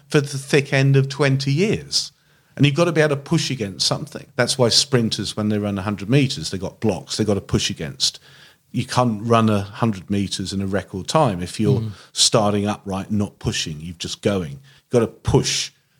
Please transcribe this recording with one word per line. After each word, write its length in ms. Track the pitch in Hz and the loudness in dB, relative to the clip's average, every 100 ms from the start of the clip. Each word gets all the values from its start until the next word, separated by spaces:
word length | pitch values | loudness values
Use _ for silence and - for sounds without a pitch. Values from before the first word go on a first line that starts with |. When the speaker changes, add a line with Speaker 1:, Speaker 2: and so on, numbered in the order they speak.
| - | 0
Speaker 1:
for 120 | 156 | 0
the 180 | 139 135 | 0 -6
thick 340 | - 147 139 | 0 0 2
end 240 | 139 135 139 | 2 4 4
of 120 | 135 | 4
twenty 440 | - 139 135 135 | 0 0 2 0
years. 580 | 139 214 87 69 - - _ _ _ _ - | 0 0 -2 -4 -6 -6 _ _ _ _ 2
And 80 | |
you've 120 | 143 143 | 2 4
got 80 | |
to 80 | 170 | 2
be 80 | 160 | 4
able 160 | 151 139 | 2 0
to 60 | |
push 280 | - 165 160 | 0 0 0
against 340 | 131 101 92 - | -4 -6 -4 -2
something. 400 | 104 - - - - | -2 -6 -14 -6 -2
That's 200 | 120 - | 0 2
why 120 | 120 | 2
sprinters, 680 | - - 123 113 - 98 - | 2 2 2 0 -2 -6 -4
when 120 | 107 | -2
they 100 | 107 | 0
run 180 | 104 98 | -2 -4
a 60 | |
hundred 260 | 98 98 98 | -4 -4 0
meters, 420 | 139 131 - - | 2 2 -2 -8
they 80 | 98 | -6
got 200 | 90 - | -8 -4
blocks 360 | 110 85 - - | -2 -2 -4 -4
they 80 | |
got 100 | 107 | 0
to 60 | 98 | -2
push 280 | - 123 - | 0 -2 -2
against. 500 | 101 78 67 - - - - - _ _ | -6 -10 -4 -4 -4 -14 -20 -20 _ _
You 140 | - | -6
can't 360 | 107 - 123 104 | -2 0 0 0
run 260 | 117 113 110 | 2 4 4
a 100 | 104 | 2
hundred 480 | 98 - 117 98 - | 0 -2 -2 -2 -2
meters 440 | 101 95 - 95 | -2 -2 -4 -6
in 80 | 98 | -4
a 40 | 98 | -2
record 400 | 98 - 95 87 | -4 -4 -8 -2
time 340 | 160 139 90 | 2 2 0
if 160 | - - | -6 0
you're 200 | 208 127 | 2 2
Speaker 2:
Mm. 100 | 110 95 - | 0 -10 -10
Speaker 1:
starting 540 | - - 120 104 104 101 | 0 2 4 2 2 0
upright 420 | 104 104 95 95 | -4 -6 -6 -2
and 80 | 104 | -2
not 200 | 101 - | -2 -4
pushing. 400 | 135 104 - 76 | -6 -4 -6 -8
You're 160 | 82 85 | -12 -10
just 240 | 85 - | -10 -4
going. 300 | 107 98 80 | 0 0 -2
You've 380 | 69 - _ _ | -10 -18 _ _
got 100 | 123 | 2
to 80 | 113 | 2
push. 600 | - - 135 - - - _ _ _ | -2 2 2 2 -4 -6 _ _ _